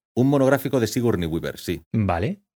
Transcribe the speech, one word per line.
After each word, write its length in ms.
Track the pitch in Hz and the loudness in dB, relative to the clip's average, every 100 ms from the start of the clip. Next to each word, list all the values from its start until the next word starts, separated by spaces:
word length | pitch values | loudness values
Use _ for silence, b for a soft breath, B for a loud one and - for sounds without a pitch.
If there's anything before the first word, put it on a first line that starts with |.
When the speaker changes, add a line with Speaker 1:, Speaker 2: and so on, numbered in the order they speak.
| _ - | _ 0
Speaker 1:
Un 120 | 131 | 2
monográfico 520 | 139 131 135 135 135 | 4 4 2 0 0
de 60 | 110 | 0
Sigourney 400 | 127 117 95 82 | 0 0 0 -2
Weaver, 300 | 82 73 - | -4 -6 -8
sí. 260 | - 82 - | -6 -8 -4
Speaker 2:
Vale, 480 | 113 98 87 123 202 _ | -2 0 0 -4 -6 _